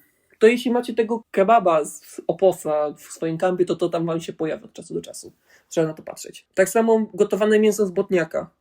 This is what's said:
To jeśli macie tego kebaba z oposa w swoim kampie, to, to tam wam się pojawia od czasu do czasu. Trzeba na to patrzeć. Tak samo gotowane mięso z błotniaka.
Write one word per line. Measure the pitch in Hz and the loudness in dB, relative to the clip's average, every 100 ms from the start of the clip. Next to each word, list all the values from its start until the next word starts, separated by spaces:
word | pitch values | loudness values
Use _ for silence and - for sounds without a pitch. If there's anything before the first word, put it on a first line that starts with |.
| _ _ _ - | _ _ _ 4
To | 220 | 4
jeśli | 240 247 | 4 0
macie | 240 240 | -2 -2
tego | 233 220 226 - | -4 -2 -4 -4
kebaba | - 196 226 185 156 151 | 0 4 4 4 2 0
z | - - - - | -10 -20 -12 -6
oposa | 170 190 170 156 151 151 147 | 2 2 2 -2 -2 -2 -6
w | |
swoim | - - 165 165 | -16 -8 -6 -2
kampie, | 185 180 175 | -2 0 -2
to, | 165 | -2
to | 170 | -2
tam | 170 165 | -2 -2
wam | 165 | -4
się | 165 | -6
pojawia | 170 160 - | -6 -6 -6
od | - | -12
czasu | - - | -18 -10
do | 170 | -10
czasu. | - - 90 _ _ _ - | -10 -16 -18 _ _ _ -6
Trzeba | 170 160 | -2 -2
na | |
to | 156 | -4
patrzeć. | - - - - _ | -14 -16 -16 -20 _
Tak | - 190 | -2 0
samo | 226 226 220 208 | 2 2 2 0
gotowane | 180 208 196 214 214 | -2 0 0 2 4
mięso | 214 202 196 | 4 2 -2
z | |
błotniaka. | 175 196 180 160 156 165 _ | -2 -2 -2 -2 -6 -8 _